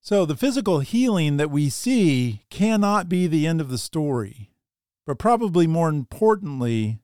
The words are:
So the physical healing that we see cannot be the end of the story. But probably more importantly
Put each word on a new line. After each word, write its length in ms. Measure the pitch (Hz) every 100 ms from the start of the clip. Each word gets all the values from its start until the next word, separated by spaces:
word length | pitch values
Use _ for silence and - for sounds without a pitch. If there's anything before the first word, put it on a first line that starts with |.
So 260 | - 202 165
the 100 | 139
physical 440 | 269 262 202 165
healing 560 | 135 233 254 202 151 143
that 160 | 151
we 160 | 143 147
see 720 | - - 254 180 131 123 107 _
cannot 580 | - 208 220 202 208 180
be 200 | 180 180
the 180 | 156 156
end 140 | 165
of 80 | 143
the 100 | 127
story. 720 | - 160 147 123 101 117 101 _ _ _ _ _ -
But 140 | 139
probably 480 | 220 233 226 175 165
more 200 | 165 165
importantly 1080 | 151 123 - 220 214 185 139 123 113 110 110